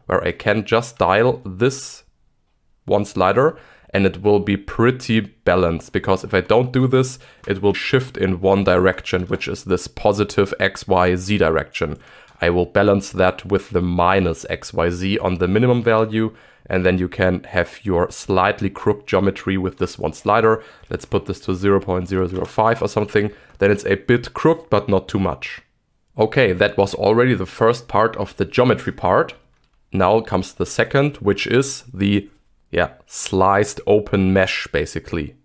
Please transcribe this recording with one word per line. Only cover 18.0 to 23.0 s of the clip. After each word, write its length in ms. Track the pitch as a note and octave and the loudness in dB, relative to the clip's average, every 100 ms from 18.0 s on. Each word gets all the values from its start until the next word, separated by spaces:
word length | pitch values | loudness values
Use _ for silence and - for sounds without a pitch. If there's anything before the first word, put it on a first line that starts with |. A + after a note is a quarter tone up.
| F2+ | -2
slightly 600 | - - F#2 F#2+ G#2+ G2 | -4 -2 2 2 0 -4
crooked 360 | - - G#2 - | -4 -2 -2 -2
geometry 520 | F#2+ G2 F#2+ - F#2+ | 0 0 -2 -2 -2
with 200 | F#2 - | -4 -4
this 180 | F2+ - | -6 -4
one 180 | D#2+ | -6
slider. 500 | - G#2 G#2+ A2 A2 - - - | -4 0 2 4 2 -4 -20 -12
Let's 140 | F2+ | -12
put 220 | - G2 - | -4 -4 -4
this 120 | F#2+ | -8
to 140 | - | -6
zero 240 | F#2 G2+ G2 | -2 2 0
point 300 | F#2 F#2 F2+ | 0 -4 -2
zero 180 | F#2+ F2+ | -2 -2
zero 200 | F#2 E2+ | -4 -6
five 360 | - A2 A#2 | 0 0 0
or 60 | A2+ | -2
something. 420 | - | -4